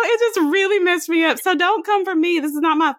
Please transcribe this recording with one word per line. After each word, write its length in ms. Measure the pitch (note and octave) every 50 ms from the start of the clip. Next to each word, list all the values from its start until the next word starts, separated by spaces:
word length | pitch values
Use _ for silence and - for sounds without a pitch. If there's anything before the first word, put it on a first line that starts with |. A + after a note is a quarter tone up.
| A#4
it 160 | A4+ A#4 A4+
just 200 | A#4 A4+ - F#4+ D4+ C#4+
really 280 | F4 G4 G4 F#4+ G#4 G4
messed 300 | F4 F4+ F4 D#4+ - D#4+
me 140 | E4+ E4 E4
up. 120 | D#4 B3 -
So 160 | - F#4+ F4+
don't 300 | D4 F4 F#4 A4 G#4 -
come 200 | G#4 G#4 G4 F4+
for 100 | F#4+ F4+
me. 240 | D#4+ E4 F4 F4 D#4
This 140 | C#4 D4+ D4
is 80 | D4
not 160 | D#4+ D#4+ D4+
my 160 | D#4 D#4+ C#4+ C4